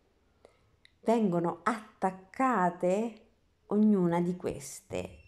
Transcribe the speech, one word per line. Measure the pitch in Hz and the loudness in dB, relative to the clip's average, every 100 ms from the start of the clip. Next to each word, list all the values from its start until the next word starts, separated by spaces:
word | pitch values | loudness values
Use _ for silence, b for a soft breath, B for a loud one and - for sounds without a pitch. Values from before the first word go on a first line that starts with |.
| _ _ _ _ b b b b b _ | _ _ _ _ b b b b b _
vengono | - 233 208 170 170 - | 0 2 2 2 -2 -2
attaccate | 214 220 - - 190 185 - - 262 214 180 175 180 196 233 - - _ _ _ - | -4 -4 -10 -6 -4 -6 -10 -2 0 2 0 0 0 0 -2 -8 -20 _ _ _ -2
ognuna | 208 214 196 175 170 | 2 4 4 4 2
di | 175 180 | 0 -2
queste | 117 - - - - 90 - - | -6 -6 -12 -18 -10 -8 -8 -14